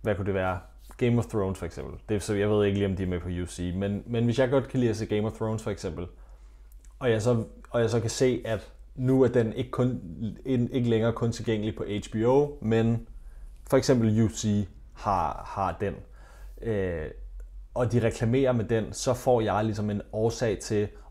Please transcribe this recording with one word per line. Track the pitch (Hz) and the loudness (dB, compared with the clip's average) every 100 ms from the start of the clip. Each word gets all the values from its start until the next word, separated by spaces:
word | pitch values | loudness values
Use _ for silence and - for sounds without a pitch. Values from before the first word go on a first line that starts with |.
hvad | 110 | -2
kunne | 98 101 | -2 0
det | |
være? | 95 92 92 - - - - | 0 -2 -4 -8 -20 -20 -2
Game | 120 117 | 2 2
of | 113 | 0
Thrones | 110 95 95 | -2 -2 -4
for | 82 | -8
eksempel. | - 67 76 - | -8 -12 -12 -4
Det | |
er, | 107 | -2
så | - | 0
jeg | 104 104 | 0 2
ved | 107 101 | 4 4
ikke | 98 | 2
lige, | 101 | 0
om | 92 | 0
de | |
er | 92 | -2
med | 90 | -2
på | 90 | -4
U | 90 87 | -6 -6
C, | - 90 87 | -6 -4 -2
men, | 101 101 - | -2 -4 -4
men | 117 | 0
hvis | 117 117 | 2 2
jeg | 127 | 2
godt | 135 127 | 2 0
kan | 135 | 0
lide | 120 | 2
at | 104 | 0
se | 110 | 0
Game | 104 107 | 0 0
of | |
Thrones | - 110 110 | -2 -4 -4
for | 110 | -4
eksempel, | 98 98 80 90 - - - - - - - - - | -6 -6 -8 -10 -12 -20 -20 -20 -20 -20 -20 -20 -4
og | 127 | 0
jeg | 113 | 2
så, | 110 117 107 - - | 4 2 0 -10 -4
og | 120 | 0
jeg | 117 | 2
så | 117 | 2
kan | 110 | 0
se, | - 131 123 | 2 2 2
at | - 107 - - - | -2 -4 -6 -20 -18
nu | - 127 131 | -4 2 6
er | 127 | 6
den | 123 110 | 6 2
ikke | 107 123 | 0 -4
kun, | - 127 117 87 82 107 - | 0 0 0 -8 -6 -6 -6
en, | - 127 120 | -2 0 2
ikke | 135 120 | 0 2
længere | 113 113 | 4 2
kun | 117 117 | 2 -2
tilgængelig | 113 110 110 107 - | -2 -2 0 -2 -4
på | |
H | - 104 - | -4 -4 -4
B | 110 117 | 0 4
O, | 135 147 - | 4 4 -2
men | 107 113 113 117 - - - - - - - | 2 4 4 0 -4 -16 -16 -16 -18 -18 2
for | 135 | 2
eksempel | 127 127 113 107 | 4 4 4 4
U | 110 | 2
C | - 110 104 98 - - | 2 0 0 0 -8 -20
har, | - 110 95 78 - - | -8 0 0 0 -4 -8
har | - 95 82 | -4 -2 -2
den, | 101 - - - - - - - | -4 -6 -14 -20 -20 -18 -18 -10
øh, | 113 104 92 82 76 - - - - - - | -4 -2 -2 -4 -8 -10 -14 -14 -14 -16 -10
og | - 123 | -2 0
de | 117 110 | 2 0
reklamerer | - 117 127 131 | 0 0 2 2
med | 123 | 2
den, | 104 113 104 | 0 0 -2
så | - - | -4 -2
får | 120 - 120 | 0 2 2
jeg | 107 98 | 4 0
ligesom | 110 104 104 | 0 -2 -2
en | 104 - | -4 -6
årsag | 107 113 113 117 95 | -2 0 0 -2 -2
til | - 107 104 - - | -2 -2 -2 -6 -10